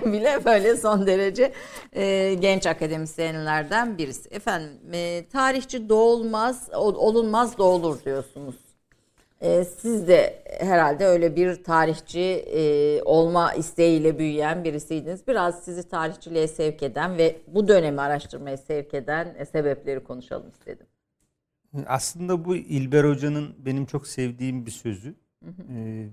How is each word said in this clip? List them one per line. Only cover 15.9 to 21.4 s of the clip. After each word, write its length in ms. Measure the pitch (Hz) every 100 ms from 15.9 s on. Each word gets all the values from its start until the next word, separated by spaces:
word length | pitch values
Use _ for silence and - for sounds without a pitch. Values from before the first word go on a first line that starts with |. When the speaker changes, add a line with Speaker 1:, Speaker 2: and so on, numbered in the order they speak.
| 175 160 160 - 165 156
Speaker 1:
sevk 360 | - 156 151
eden 340 | 139 120 170 180
ve 180 | 165 - -
bu 200 | 175 208
dönemi 340 | 196 156 143
araştırmaya 560 | 143 143 - - 143 135
sevk 360 | - 151 143
eden, 420 | 143 127 156 170 -
e, 80 | 139
sebepleri 580 | 160 143 135 - 131
konuşalım 460 | 127 127 - - -
istedim. 360 | - - - _ _ _ _ _ _